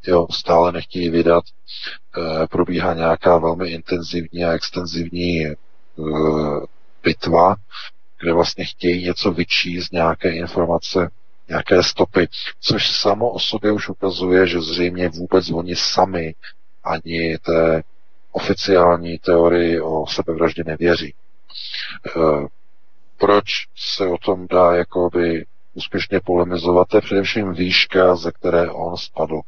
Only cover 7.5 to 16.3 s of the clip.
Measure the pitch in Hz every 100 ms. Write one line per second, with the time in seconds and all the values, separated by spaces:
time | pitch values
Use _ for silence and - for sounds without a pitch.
7.5 | 104 - - - - - - 87 82 82
8.5 | - 85 - 90 87 90 87 104 82 85
9.5 | - 87 87 90 87 82 82 - 82 87
10.5 | - 85 85 - 95 87 - - - -
11.5 | 80 - 90 90 - 90 - - - -
12.5 | - - 107 - - 104 101 117 98 -
13.5 | 107 104 104 - 95 95 87 90 92 92
14.5 | 87 80 85 87 90 90 82 90 92 87
15.5 | 80 87 87 - - 95 90 80